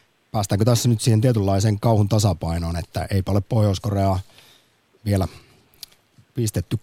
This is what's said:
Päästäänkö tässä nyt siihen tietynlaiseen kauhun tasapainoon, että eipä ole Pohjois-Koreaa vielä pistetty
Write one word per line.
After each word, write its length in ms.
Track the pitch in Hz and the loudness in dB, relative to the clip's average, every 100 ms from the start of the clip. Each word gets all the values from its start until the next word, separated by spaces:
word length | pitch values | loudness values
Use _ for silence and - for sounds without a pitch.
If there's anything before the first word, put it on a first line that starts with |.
| _ _ _ | _ _ _
Päästäänkö 320 | 113 101 98 | -6 -2 0
tässä 240 | 113 117 120 | 2 2 2
nyt 120 | 110 | 0
siihen 200 | - 110 | 2 2
tietynlaiseen 600 | 127 113 98 98 110 101 | 2 2 0 2 2 0
kauhun 280 | 120 107 104 | 2 2 2
tasapainoon, 680 | 107 101 80 82 85 85 85 | 2 2 0 -4 -4 -4 -6
että 300 | - 95 - | -8 -8 -4
eipä 220 | 98 92 | -4 0
ole 80 | 98 - | -2 -2
Pohjois-Koreaa 720 | 117 104 92 107 98 98 92 - - - _ _ _ _ _ | 0 0 0 -4 -2 0 -2 -6 -18 -20 _ _ _ _ _
vielä 220 | 101 98 87 - _ _ _ _ - _ _ _ _ | -2 -2 -2 -6 _ _ _ _ -20 _ _ _ _
pistetty 420 | - 110 - - 110 | -4 -4 -2 -4 -6